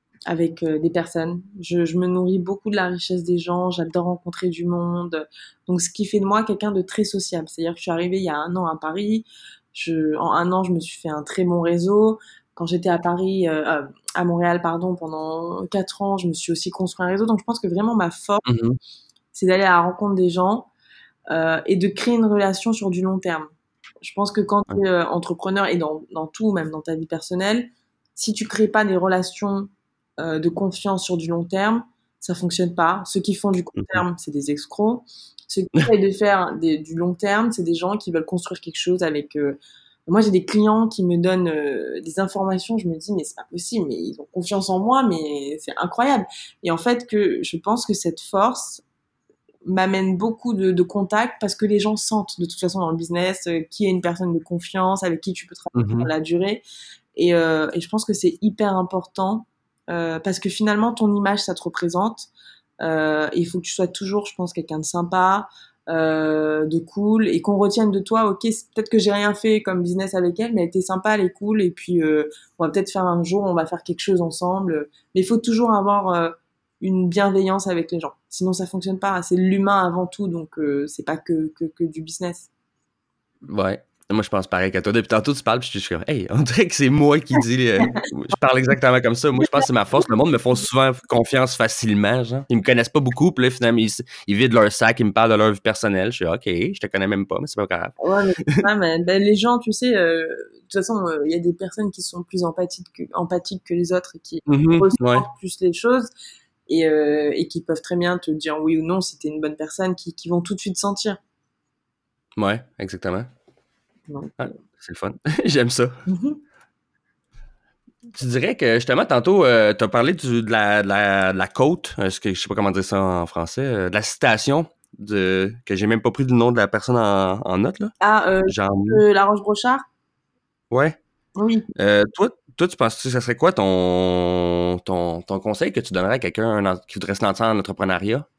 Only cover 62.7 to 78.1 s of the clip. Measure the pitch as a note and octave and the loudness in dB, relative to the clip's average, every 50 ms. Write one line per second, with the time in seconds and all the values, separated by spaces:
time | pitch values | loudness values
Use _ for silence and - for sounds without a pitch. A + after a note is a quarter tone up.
62.7 | _ - - D#3+ D#3+ D#3 D#3 D#3 D#3 D#3 D3+ - - E3+ E3+ E3+ F#3 F3+ E3+ - | _ -8 -4 -2 -2 0 0 0 0 0 -2 -2 0 -2 -2 -2 -4 -6 -6 -6
63.7 | - - F#3 F3 F3+ - G3+ F#3+ G3+ G#3 G#3 G3+ - - F3+ F3 - F3 D#3 - | -4 -2 -2 -2 -4 -6 -6 -4 -4 -4 -4 -6 -8 -8 -8 -8 -6 -8 -10 -8
64.7 | D#3 D#3 D#3 - - F3 F3 E3+ F#3 F#3 F#3 F#3+ F#3+ G#3 G#3 - _ - - _ | -6 -8 -6 -4 -4 -4 -4 -2 0 2 2 4 2 2 -2 -6 _ -20 -20 _
65.7 | _ _ - - E3 E3 D#3+ D#3+ D#3 D#3 D#3 D#3 D#3 D#3 D#3 D#3 D#3 D#3 D#3 D#3 | _ _ -8 -4 -2 0 2 2 2 0 0 0 0 0 0 0 0 0 0 0
66.7 | D#3+ E3 E3 - - G3+ G#3 G#3 G#3+ A3 A3 F#3 - E3+ - G#3 G3+ F#3+ G3+ G3 | -2 -2 -4 -4 -4 -2 0 2 4 4 4 2 2 0 2 2 2 4 4 4
67.7 | G3+ A3+ A3 G#3 F#3+ G3 F#3+ - A3+ A3+ A3 G#3 G3 G3 - A3+ A3 - - _ | 4 2 2 2 2 0 -2 0 2 2 2 2 0 0 -2 -2 -2 -4 -6 _
68.7 | - A3 G#3+ - - G#3+ F#3 G#3 G3+ G3+ G3+ G#3 G3+ G3+ - A3 G#3+ G#3+ G#3+ F#3+ | -6 -6 -2 2 2 2 4 4 2 2 2 0 0 0 2 2 2 2 2 0
69.7 | F#3 F3+ F3+ F3 F3+ F#3+ F#3+ F#3 G3 F#3 F3+ F3 F3 G#3+ A3 A#3 A3+ G3+ E3+ E3 | -2 -2 -2 -2 -2 -2 -4 -2 -2 0 0 0 0 -2 -2 -2 0 0 0 0
70.7 | - F#3+ F#3 - F#3+ F#3+ - G#3+ G#3+ G#3 F#3 F3+ - - G3+ G#3 G#3+ A3 F#3+ F3 | 0 -2 -2 0 -2 -2 0 2 2 2 2 0 -2 -2 -4 0 0 2 2 0
71.7 | - - - - F3+ E3+ D#3+ D#3 D3+ D3+ D3 D3+ - - - _ _ - E3 G3+ | -2 -4 -6 -2 0 2 2 4 2 2 0 -2 -6 -14 -20 _ _ -4 -2 0
72.7 | - G3 F#3+ G3 - G3 F#3 F3+ E3+ F3 E3+ E3+ F#3 G#3 G3+ F#3+ F3 E3 D#3+ D#3+ | 0 0 -2 -2 -2 -2 0 0 0 0 0 0 0 0 0 0 0 0 -2 -2
73.7 | F3+ E3 - - F3 - - - F#3+ F3 E3+ E3 E3 - F3 F3+ F#3 F#3+ F#3+ F3+ | -4 -8 -6 -8 -8 -4 0 0 2 2 0 -2 -4 -4 -4 -2 -2 -2 -2 -2
74.7 | D#3+ D3+ D3 - _ _ _ _ - F#3 F#3 F#3 A#3 A3+ - A#3 A3+ A3 A#3+ A#3 | -2 -4 -4 -8 _ _ _ _ 0 0 0 2 2 0 2 2 2 2 4 4
75.7 | A3 G3+ G3 G3+ G3+ G3+ F#3+ F#3 F3 E3+ E3 E3 E3 - _ _ _ _ _ _ | 4 4 4 2 2 2 2 2 2 2 0 0 -2 -8 _ _ _ _ _ _
76.7 | _ - - F#3+ F#3+ F#3 F#3 F3 E3+ G3+ G3+ G3 F#3+ G3 F#3+ F#3+ F#3+ G3 F#3+ F#3+ | _ -6 -2 0 0 2 2 2 2 4 4 4 4 4 2 2 0 0 -2 -2
77.7 | F3+ E3+ E3 - F3 E3 D3+ C#3 | -2 -2 -2 -4 -6 -6 -8 -8